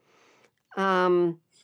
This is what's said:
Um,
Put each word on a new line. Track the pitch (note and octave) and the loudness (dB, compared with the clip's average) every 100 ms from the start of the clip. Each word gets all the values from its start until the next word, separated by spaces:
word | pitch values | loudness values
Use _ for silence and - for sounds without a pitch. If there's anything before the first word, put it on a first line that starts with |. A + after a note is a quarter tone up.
| _ _ _ _ _ _ _ - | _ _ _ _ _ _ _ -6
Um, | G3 F#3 F3+ F3 F3 E3 _ _ | -2 0 2 2 0 -4 _ _